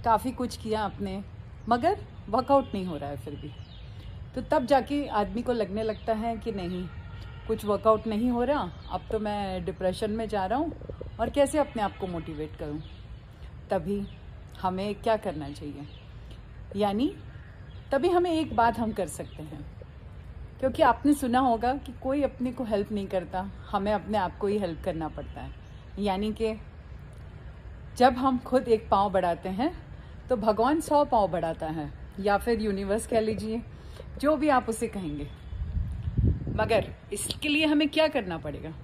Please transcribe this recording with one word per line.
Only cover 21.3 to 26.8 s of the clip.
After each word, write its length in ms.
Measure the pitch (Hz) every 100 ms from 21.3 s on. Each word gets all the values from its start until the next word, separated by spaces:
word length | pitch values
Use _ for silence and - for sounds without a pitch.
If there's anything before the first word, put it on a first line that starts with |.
| 247
होगा 320 | 269 226 240 277
कि 160 | - 240
कोई 200 | 262 285
अपने 300 | 262 - 254
को 120 | 247
help 280 | 226 208 202
नहीं 140 | 208 190
करता, 420 | 190 165 185 196 - -
हमें 220 | 202 202
अपने 260 | 208 - 208
आप 200 | 180 -
को 80 | 202
ही 120 | 208
help 240 | 185 151
करना 240 | 190 165 156
पड़ता 320 | 151 143 -
है। 100 | 131 - - - - -
यानी 340 | 202 190 214
कि 220 | 214 220 220 - -